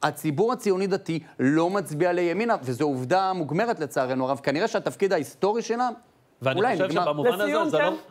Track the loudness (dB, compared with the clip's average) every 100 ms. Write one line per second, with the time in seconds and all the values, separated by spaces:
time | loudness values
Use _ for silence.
0 | -4 -2 -2 0 0 0 0 2 2 -2
1 | -2 -6 -6 0 2 4 2 0 -4 0
2 | 0 2 0 0 0 0 -2 -2 0 0
3 | 0 2 2 -2 -2 -2 -2 -2 -4 -2
4 | -2 0 0 -2 0 0 0 -2 -4 -2
5 | 0 0 -2 -2 0 0 -2 -2 -2 -4
6 | _ _ _ -6 -2 2 2 2 0 0
7 | 0 2 2 2 0 0 2 2 0 -2
8 | -8